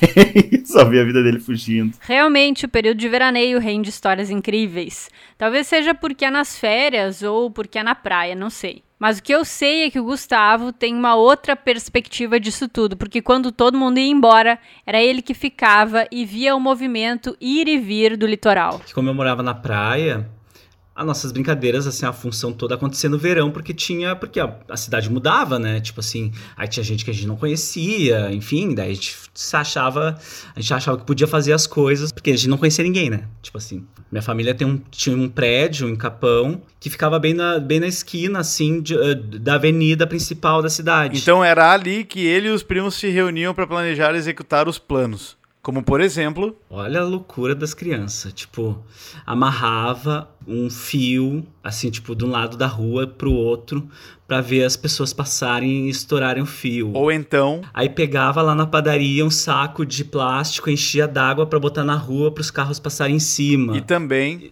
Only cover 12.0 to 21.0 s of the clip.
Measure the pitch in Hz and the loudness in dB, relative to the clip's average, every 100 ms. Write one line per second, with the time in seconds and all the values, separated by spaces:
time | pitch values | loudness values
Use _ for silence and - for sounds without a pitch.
12 | - - 233 233 214 - 262 - 214 185 | -2 -4 0 0 0 -4 -4 0 0 -2
13 | - 240 - 254 254 226 247 262 262 254 | -6 -2 2 2 2 2 4 4 2 2
14 | 269 285 233 220 233 233 - - - 220 | 4 6 8 8 6 2 -4 -16 -2 2
15 | 240 262 247 247 277 - 226 208 214 220 | 4 2 -4 -6 -6 2 6 6 6 2
16 | 220 240 214 214 269 269 262 247 262 226 | -2 -4 -6 -2 0 2 2 0 -2 -2
17 | 226 240 247 - 247 294 311 294 202 214 | -2 -4 -6 -6 -2 0 2 0 0 2
18 | 220 220 220 208 220 196 170 - - - | 2 2 0 2 4 4 2 -2 -6 -2
19 | 131 135 131 123 123 120 - 107 107 135 | -2 0 0 0 -2 -4 -4 -2 0 0
20 | 160 113 110 - _ _ _ _ _ - | 0 -2 -6 -12 _ _ _ _ _ -8